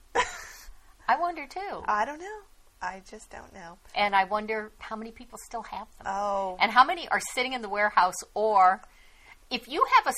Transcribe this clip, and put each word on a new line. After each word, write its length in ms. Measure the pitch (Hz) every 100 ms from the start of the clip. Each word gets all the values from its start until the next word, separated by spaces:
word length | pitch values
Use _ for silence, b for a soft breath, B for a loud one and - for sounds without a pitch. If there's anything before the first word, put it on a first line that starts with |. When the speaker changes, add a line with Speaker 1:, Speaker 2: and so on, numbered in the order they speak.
| _
Speaker 1:
<laughs> 960 | - - - - - - - - - -
Speaker 2:
I 80 | 269
wonder, 260 | 349 320 277
too. 380 | 370 392 202 -
Speaker 1:
I 180 | 208 240
don't 120 | 302
know. 200 | 381 427 - - - _
I 220 | 180 190 190
just 180 | 214 -
don't 220 | - -
know. 220 | 196 170 180 -
Speaker 2:
And 220 | - 208 196
I 80 |
wonder 480 | 185 214 214 220 214 -
how 180 | - 220
many 140 | 226
people 260 | 226 247 220
still 180 | - 233
have 240 | 208 190 220 -
them. 80 | -
Speaker 1:
Oh. 500 | 196 202 196 190 185
Speaker 2:
And 140 | 208
how 120 | 226
many 220 | 277 349 262
are 120 | 208
sitting 320 | - 262 254
in 80 | 254
the 60 | 208
warehouse, 460 | 202 214 202 185 - -
or 480 | 208 220 202 185 208 b b b b b b -
if 180 | 247 226
you 160 | 320 - 494
have 100 |
a 100 | 302